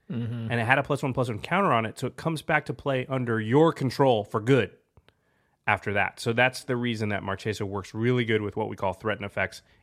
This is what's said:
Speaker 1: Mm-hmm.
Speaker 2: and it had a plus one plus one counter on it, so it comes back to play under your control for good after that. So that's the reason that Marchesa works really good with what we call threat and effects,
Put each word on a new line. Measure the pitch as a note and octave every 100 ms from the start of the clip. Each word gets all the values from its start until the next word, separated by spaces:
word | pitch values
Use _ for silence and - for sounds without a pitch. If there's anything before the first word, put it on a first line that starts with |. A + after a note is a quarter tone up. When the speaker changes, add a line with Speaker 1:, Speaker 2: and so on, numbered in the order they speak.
| _
Speaker 1:
Mm-hmm. | B2 A#2 A#2+ A2+
Speaker 2:
and | A#2+
it | A2+
had | C#3
a |
plus | C#3 C#3+
one | C#3
plus | B2 B2
one | G#2
counter | - F3 G3
on | A#2+ A2+
it, | -
so | B2+
it | -
comes | E3 D#3
back | - D3+ -
to |
play | B2+ C#3+ C3+ B2+
under | C3 A#2+ A2+
your | A2 C3 D#3+
control | - C3 - C#3 A2+ G2+
for | A2+
good | G#2+ C3+ - - _ _ _ _ _ _ _ _ -
after | G2+ -
that. | G2+ F#2 -
So | B2
that's | A2+ B2+ B2+ -
the | B2
reason | A#2+ A2 G#2+
that | G2+
Marchesa | F#2+ F#2+ A2+ G2+ G2+
works | G2+ F#2+
really | A2 A#2 B2 A2+
good | A2
with | G2+ G#2+
what | G#2+
we | G#2
call | G2
threat | F#2 A2 G2
and | G2+
effects, | - F#2+ - - _